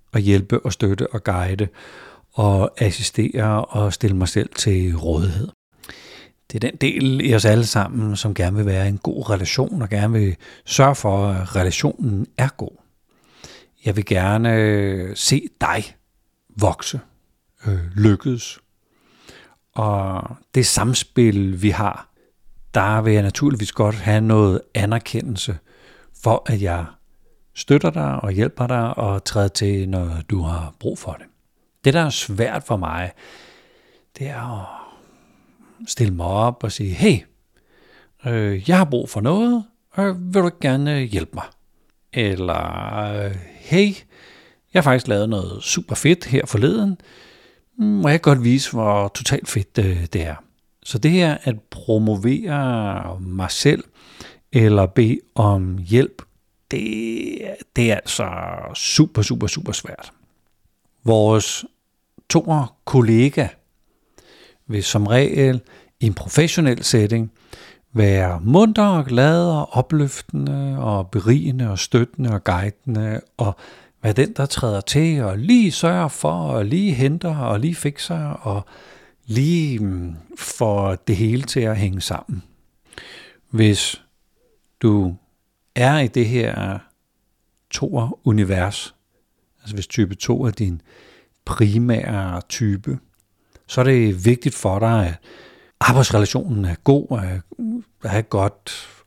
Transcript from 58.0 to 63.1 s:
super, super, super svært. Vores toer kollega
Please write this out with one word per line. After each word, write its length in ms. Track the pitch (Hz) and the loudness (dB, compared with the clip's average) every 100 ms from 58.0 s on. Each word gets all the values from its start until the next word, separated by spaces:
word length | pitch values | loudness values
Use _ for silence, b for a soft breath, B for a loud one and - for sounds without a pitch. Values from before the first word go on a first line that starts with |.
| - - 98 87 87 85 - - | -2 -6 -6 -8 -10 -10 -12 -8
super, 460 | - - 160 - | 0 2 4 2
super, 260 | 101 117 104 | -2 -2 -4
super 240 | - - | -4 -8
svært. 400 | - - 87 - _ _ _ _ _ _ _ _ _ | -8 -10 -16 -20 _ _ _ _ _ _ _ _ _
Vores 600 | 113 110 107 110 101 - - _ _ _ _ _ - | 2 4 6 4 2 -6 -12 _ _ _ _ _ 0
toer 480 | 170 165 156 127 - - | 0 2 0 -2 -8 0
kollega 640 | 135 113 | 2 6